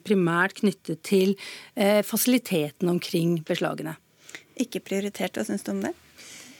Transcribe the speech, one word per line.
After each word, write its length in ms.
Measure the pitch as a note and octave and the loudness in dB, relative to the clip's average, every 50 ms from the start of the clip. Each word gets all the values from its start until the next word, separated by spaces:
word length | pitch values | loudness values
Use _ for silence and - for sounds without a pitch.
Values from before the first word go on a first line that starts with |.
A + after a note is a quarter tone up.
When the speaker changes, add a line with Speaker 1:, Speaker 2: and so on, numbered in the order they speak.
| - | 0
Speaker 1:
primært 540 | - G#3+ F#3+ F3 E3 E3+ E3+ F#3 F#3+ - - | 2 2 4 4 4 2 2 2 0 0 0
knyttet 400 | - G3 F#3 - - - D#3+ D#3+ | 0 0 0 -2 -6 -10 -10 -8
til, 300 | - - G3+ F#3+ F#3+ G3 F#3+ - - - - - - - _ | -2 2 4 4 4 4 2 0 -6 -14 -16 -16 -18 -8 _
eh, 260 | A#3+ G3+ G3+ G#3 G#3 | 2 2 4 4 4
fasiliteten 880 | G3+ - A#3 G#3 - B3 B3+ A#3+ - - F#3+ D#3+ D3 D3 - - F#3 F3 | 2 0 -2 0 2 4 2 2 2 0 0 0 0 -2 -2 -2 0 0
omkring 480 | F3+ E3+ - - - E3+ E3 E3+ E3+ D#3+ | 0 0 -2 -2 0 0 2 2 2 0
beslagene. 540 | D#3+ - F3 - F3+ D#3+ D#3 - - D#3+ D#3+ - _ _ _ _ - - - - - _ _ - | 0 -2 -2 -2 -2 -4 -4 -6 -8 -10 -10 -12 _ _ _ _ -20 -20 -18 -20 -20 _ _ -4
Speaker 2:
Ikke 240 | B3 - - F3+ - | -4 -4 -4 -8 -6
prioritert, 480 | - F#3+ G3 G3+ G3+ - - F#3+ - | -4 -4 -4 -2 -4 -4 -4 -6 -4
hva 140 | - A3+ G#3+ | -4 -4 -4
synes 180 | - G#3 G3 - | -4 -6 -6 -4
du 80 | G3+ | -6
om 80 | G3+ G3 | -4 -4
det? 140 | G3 D#4+ F4+ - - - _ - - - - - - - - | -4 -6 -6 -10 -16 -20 _ -20 -20 -20 -20 -20 -20 -20 -20